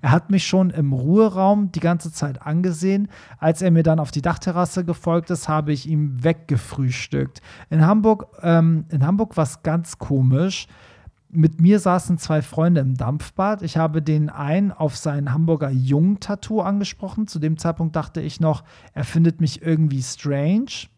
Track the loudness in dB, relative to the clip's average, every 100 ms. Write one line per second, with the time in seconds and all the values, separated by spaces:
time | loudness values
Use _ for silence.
0 | 2 2 2 -2 2 2 2 0 0 0
1 | 2 4 4 2 2 2 0 -2 -2 -2
2 | -4 -6 -6 -6 -4 -2 -2 -2 0 0
3 | -2 -8 -20 -2 -2 2 4 4 4 2
4 | 0 -4 -4 -4 -4 -2 -2 -2 -4 -4
5 | 0 -2 -2 -6 -2 -2 0 -4 -2 0
6 | 0 0 0 -2 -2 -4 -2 -4 -2 -4
7 | -6 -4 -4 -8 -20 -20 -2 2 4 4
8 | 2 0 -4 -6 2 4 4 2 -2 0
9 | 2 2 0 -2 -4 -4 -4 -4 -4 -12
10 | -2 2 2 2 0 -4 -12 -20 -20 -20
11 | -20 _ _ 2 2 6 4 6 4 0
12 | 0 -4 0 -2 -2 0 2 2 2 -2
13 | -2 -4 -8 -4 -2 -2 -4 -2 0 -2
14 | 0 0 0 -4 -2 0 0 0 -4 -2
15 | -4 -4 -2 0 2 0 0 0 2 2
16 | 2 0 -4 -8 -4 -2 0 -2 -4 -8
17 | -10 -6 -6 -4 -2 -2 -2 -2 -4 -4
18 | -6 -8 -8 -2 0 0 -6 -20 -16 -10
19 | -4 2 2 2 -4 -2 -2 0 0 -2
20 | -6 -8 -4 -2 0 0 -2 -10 -16